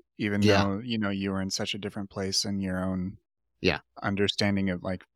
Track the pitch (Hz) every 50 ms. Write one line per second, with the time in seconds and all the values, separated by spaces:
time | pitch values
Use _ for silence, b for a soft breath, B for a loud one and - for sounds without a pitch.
0 | - _ _ - 233 - 101 104 104 104 98 98 101 98 98 101 120 120 117 110
1 | 104 101 98 98 98 98 95 95 95 95 - - 104 - - 101 95 101 - 104
2 | 98 - - 104 95 95 98 - - 104 101 98 98 92 92 92 92 95 92 92
3 | 90 95 - - _ _ _ _ _ _ _ _ - 92 76 71 - _ _ -
4 | - 104 98 98 101 95 - - 107 101 101 98 98 95 90 90 - 95 92 87
5 | - _ _